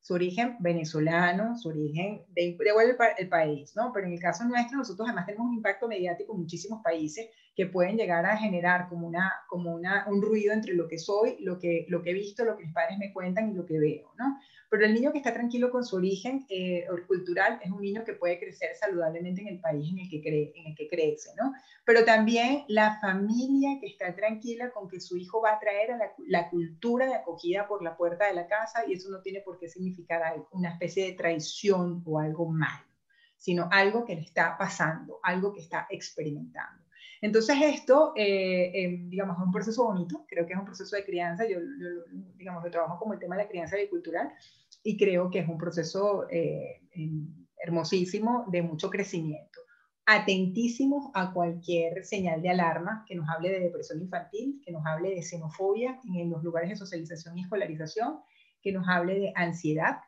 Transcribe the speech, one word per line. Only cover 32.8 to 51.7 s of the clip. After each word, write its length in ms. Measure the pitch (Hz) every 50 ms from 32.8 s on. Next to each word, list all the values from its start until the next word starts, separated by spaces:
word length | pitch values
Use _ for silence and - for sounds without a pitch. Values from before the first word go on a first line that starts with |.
| - _ _ _ _ _ _ _ _ _ _
sino 320 | _ - - 175 175 170 175
algo 340 | 196 196 196 202 208 233 233
que 120 | - 180
le 60 | 160
está 360 | 156 - _ 185 170 165 - -
pasando, 600 | 196 180 - - 170 156 160 156 - - - -
algo 300 | - 180 180 185 185 202
que 80 | 208 185
está 260 | 156 - 180 160 - -
experimentando. 960 | 196 175 - - - - 156 151 143 147 - - - - - - - - _ _ _ - - - - -
Entonces 360 | - 214 208 220 220 220 285 269
esto, 500 | 302 302 277 285 - - 254 294 311 302 -
eh, 540 | 214 214 202 196 196 190 185 185 180 180 180 180
eh, 240 | 196 185 180 175 180 175
digamos, 340 | 175 180 185 190 - 175 175
es 80 | 185
un 60 | 180
proceso 320 | 185 214 202 220 220 254 240
bonito, 420 | 226 202 180 170 175 294 311 - _
creo 180 | - 170 170
que 60 | 165
es 60 | 180 185
un 80 | 196
proceso 280 | 196 190 - 190 - 208
de 120 | 202 196
crianza, 380 | - 185 175 175 175 170 180 226 226
yo, 100 | 190 175
yo, 300 | 170 139 143 143 175 175 175 175 170 - 180 185 196 - -
digamos, 260 | - 180 185 180 170
lo 80 | 165 175
trabajo 280 | 170 170 165 165 175 -
como 160 | 220 220 196
el 40 | 180
tema 180 | 190 175 185
de 80 | 196 208
la 40 | 208
crianza 280 | 196 175 165 156 185
bicultural, 540 | 202 202 202 180 170 175 - 156 175 233 302 - - - - _ _ _ _ - _
y 160 | _ 214 202 185
creo 320 | 202 196 185 175 180 185
que 80 | 185 196
es 100 | 165 160
un 80 | 165
proceso, 720 | 156 175 175 165 170 156 160 - 190 202 208 202 185 - -
eh, 520 | 175 170 165 139 - 151 139 - - - _ _
em, 540 | _ 180 156 160 156 156 147 - - - - _ _
hermosísimo, 880 | _ - 170 170 165 156 - 202 185 175 180 - 208 214 233 247 240 233 190
de 100 | 175 175
mucho 300 | 170 170 160 156 - 180
crecimiento. 680 | 151 147 - - - 175 160 156 147 - - _ - - - _ _ _ _ _ _ _ _
Atentísimos 1040 | - 214 208 - - 190 185 190 185 185 226 240 233 - - 269 269 285 285 277 - -
a 180 | 190 180 180
cualquier 720 | 180 180 175 170 170 170 - -